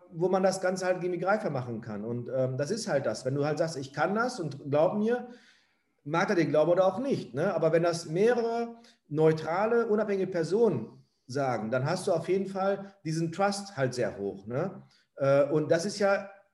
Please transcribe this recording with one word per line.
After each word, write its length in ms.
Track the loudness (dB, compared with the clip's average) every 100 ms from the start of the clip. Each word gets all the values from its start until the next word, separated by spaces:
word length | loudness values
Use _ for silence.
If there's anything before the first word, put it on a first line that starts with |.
| -14
wo 160 | -2 0
man 140 | 4
das 180 | 2 2
Ganze 240 | -2 -2
halt 180 | -2 -2
irgendwie 160 | -2 -2
greifbar 320 | 0 0 -2
machen 300 | -4 -6 -8
kann. 240 | -8 -8
Und, 240 | -6 -6 -4
ähm, 220 | -2 -2
das 160 | -2 -4
ist 160 | -4 -2
halt 180 | 0
das. 200 | 0 -4
Wenn 100 | -4
du 80 | -2
halt 140 | -2 0
sagst, 180 | -2
ich 160 | -4 -10
kann 240 | -2 0
das 240 | 0 -2 -4
und 300 | -8 -8 0
glaub 260 | 2 4
mir, 320 | 2 0 -2 -4 -18 -20 _ _ _ _ _
mag 240 | -4 -2 2
er 60 |
dir 100 | 2
glauben 260 | 4 4 4
oder 140 | 4
auch 140 | 4 2
nicht, 340 | -2 -2 -4
ne? 200 | -2 -2
Aber 200 | 2 2
wenn 100 | 4
das 240 | 2 0 -4
mehrere 680 | 2 4 4 0 -2 -4 -10 -20 _ _
neutrale, 800 | 4 4 4 -2 0 2 2 2
unabhängige 440 | 0 0 -2 -2
Personen 720 | -2 0 2 2 2 -6 -16 _ _ -8
sagen, 420 | -4 -2 -2 -2
dann 140 | 0
hast 240 | 0 -2 0
du 60 |
auf 160 | 0 0
jeden 180 | -2 -2
Fall 460 | -2 -2 -2 -6 _
diesen 300 | -6 -2 -4
Trust 420 | 0 0 0 -8
halt 180 | -2 -2
sehr 240 | 0 -4 -2
hoch, 300 | -6 -6 -6
ne? 360 | -4 -4 -8 -20 _ _ -2
Äh, 320 | 4 4 4
und 200 | 2 2
das 160 | 2
ist 140 | 0 0
ja 300 | 2 2 -2 -18 _